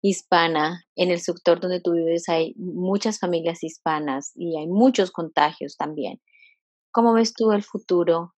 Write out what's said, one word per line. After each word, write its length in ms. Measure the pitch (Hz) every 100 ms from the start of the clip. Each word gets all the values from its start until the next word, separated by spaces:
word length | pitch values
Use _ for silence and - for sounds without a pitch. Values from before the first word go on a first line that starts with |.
hispana? 800 | 202 185 - 175 170 156 156 175 _ -
En 160 | 180
el 80 | 175
sector 400 | 180 175 - 170
donde 200 | 180 180
tú 140 | 175
vives 340 | 170 165 170 165
hay 280 | 165 160 -
muchas 640 | 180 170 185 202 220 214
familias 440 | 180 170 165 165
hispanas 720 | 160 - 165 156 151 135 - -
y 220 | 170 160
hay 80 | 156
muchos 440 | 190 254 247 185
contagios 640 | - 165 156 147 - 143 -
también. 420 | 151 151 131 - _ _ - _ _ _ _
¿Cómo 220 | - 233
ves 220 | 226 226 -
tú 160 | 226
el 100 | 208
futuro 720 | 202 196 - 180 170 165 175